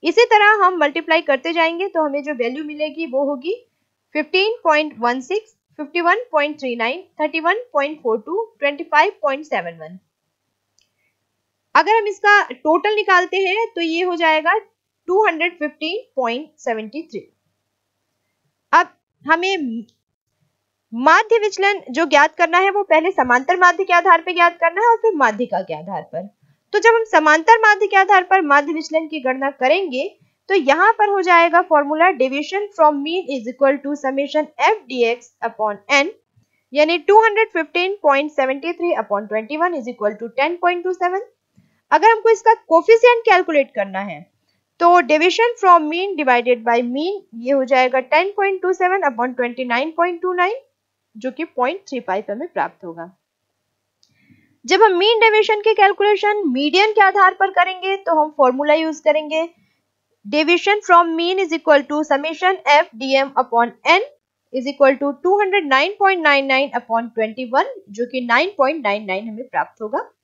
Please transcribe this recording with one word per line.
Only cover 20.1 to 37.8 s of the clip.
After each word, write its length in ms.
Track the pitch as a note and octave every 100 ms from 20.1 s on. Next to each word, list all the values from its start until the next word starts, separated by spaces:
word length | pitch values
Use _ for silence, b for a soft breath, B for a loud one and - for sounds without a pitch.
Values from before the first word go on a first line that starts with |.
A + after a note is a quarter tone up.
| _ _ _ _ _ _ _ _
माध्य 440 | A3+ C4+ E4+ A4 A4+
विचलन 440 | G#4 G4 G4 G4+ -
जो 140 | B3+
ज्ञात 300 | E4 C#4+ D#4
करना 240 | _ E4+ F4
है, 120 | G4
वो 120 | G4
पहले 280 | G4 D#4+ E4
समांतर 460 | F#4+ B3+ B3 C4+ F4+
माध्य 280 | F4+ F4+
के 80 | F#4+
आधार 300 | F4 F4 E4
पे 100 | E4
ज्ञात 260 | F4 F4 E4+
करना 200 | E4 E4+
है 80 | A#4
और 80 | A4+
फिर 180 | A4+
माध्यिका 480 | F4+ B3 G#3+ A#3+ F#3
के 120 | F3+
आधार 280 | D3+ F3 F3+
पर। 400 | - - F#3+ _ _ _ _
तो 60 | G4+
जब 120 | G4
हम 140 | A4+
समांतर 540 | A4+ E4+ D#4 D#4 D#4+ A4+
माध्य 280 | A4 G#4 G4+
के 100 | G4+
आधार 280 | F#4+ G4
पर 160 | F4+ F#4+
माध्य 320 | D#4 C#4+ C#4+
विचलन 340 | D#4+ D4+ D#4 D#4+
की 140 | D#4
गणना 300 | C4 C4 C#4
करेंगे, 680 | C4+ B3+ E4 F#4+ B3+ E4+ _ _ _ _
तो 60 |
यहाँ 380 | F#4+ C4 D4 G4
पर 160 | A4 G#4
हो 140 | G4+
जाएगा 400 | F4+ E4+ E4+ E4+
formula 440 | F4+ D4+ C#4+ D#4 F4
division 600 | D#4 C4 C#4 D4 F#4+ G#4 G4+
from 180 | D4+ D4
mean 240 | C#4+ F4 F4+
is 140 | C#4 A3+
equal 300 | B3+ C#4 C#4
to 180 | C#4 C#4+ C4+
summation 400 | C4+ C#4+ D4+ D4+ -
f 160 | C#4+ G#4+ C4+
d 260 | B3+ A#3 A#3+
x 340 | - _ A3+
upon 260 | A3 G#3+ G3+ _
n, 160 | C#4 D4 A4 _ _ _ _ _
यानी 260 | C4+ D#4 E4+
टू 260 | D4 G#4
हंड्रेड 240 | A4 G#4 A4
फिफ्टीन 500 | - D#4+ F4